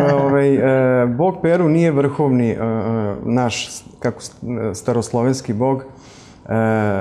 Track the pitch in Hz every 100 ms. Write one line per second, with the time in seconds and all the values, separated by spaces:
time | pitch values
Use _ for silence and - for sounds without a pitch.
0 | 143 143 139 139 139 135 127 131 127 127
1 | 123 120 180 185 165 175 165 160 170 143
2 | 143 139 147 127 117 - 113 113 113 113
3 | 104 101 117 120 123 - - - - -
4 | 123 - - - 113 120 110 92 - 120
5 | 110 120 123 131 - 107 127 135 - -
6 | - - - - - 110 113 110 104 98